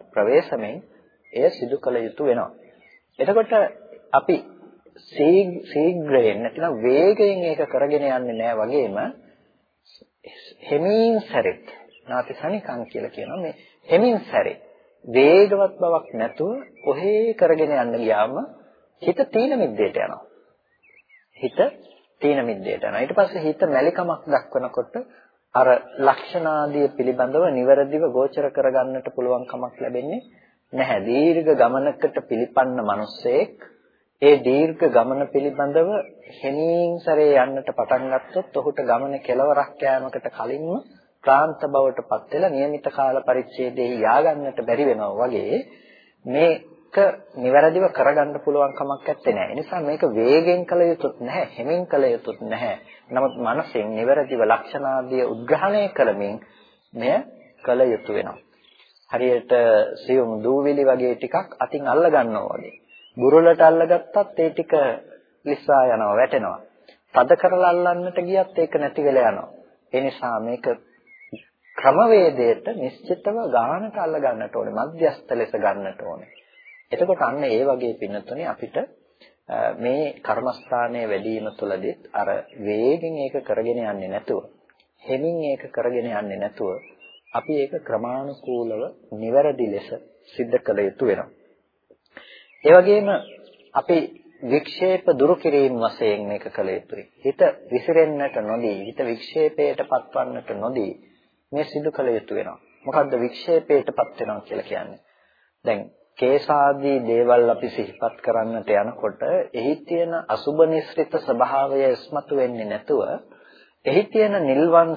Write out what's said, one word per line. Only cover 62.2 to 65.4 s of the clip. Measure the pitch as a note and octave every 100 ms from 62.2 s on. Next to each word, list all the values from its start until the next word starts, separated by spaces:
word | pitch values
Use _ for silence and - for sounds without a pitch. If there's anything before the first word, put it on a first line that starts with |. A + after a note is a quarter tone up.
| A#2 G#2 G2+
වගේ. | - - - _ _ _ -
බුරුලට | B2+ D#3 E3+ D#3+
අල්ලගත්තත් | D#3+ E3 E3 F3 - G#3 G3+ -
ඒ | E3
ටික | D3+ D#3+ D#3 C3+ A2+ - - _ _